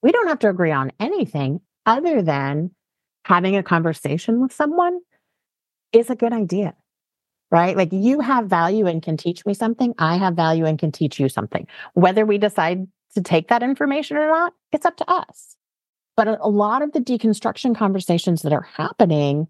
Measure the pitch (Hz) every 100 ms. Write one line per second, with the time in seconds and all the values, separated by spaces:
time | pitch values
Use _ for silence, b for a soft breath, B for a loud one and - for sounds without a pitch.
0 | 240 453 403 294 214 180 170 147 131 -
1 | 226 392 240 156 135 151 _ _ - 233
2 | 339 294 170 143 135 143 175 _ _ _
3 | _ _ - 180 185 196 185 170 165 156
4 | 143 151 - 226 262 - 302 330 349 359
5 | 349 _ _ _ _ _ _ _ _ 226
6 | 233 247 233 233 190 185 190 - _ _
7 | _ _ _ _ _ 165 175 190 180 190
8 | 214 285 247 262 214 180 170 214 196 165
9 | 160 156 - 175 - 202 226 233 247 226
10 | 160 175 190 170 160 165 160 156 160 -
11 | 151 - 135 - 110 - - B B -
12 | 175 196 214 202 208 - 165 180 185 _
13 | _ - 180 - 165 240 247 269 294 277
14 | 294 294 302 320 349 _ _ 302 349 349
15 | - 359 - - - - _ _ _ _
16 | _ - 214 214 - 208 208 240 294 302
17 | 247 240 220 208 - - 262 226 208 190
18 | 180 170 - 165 156 147 - - 151 -
19 | 196 151 143 143 160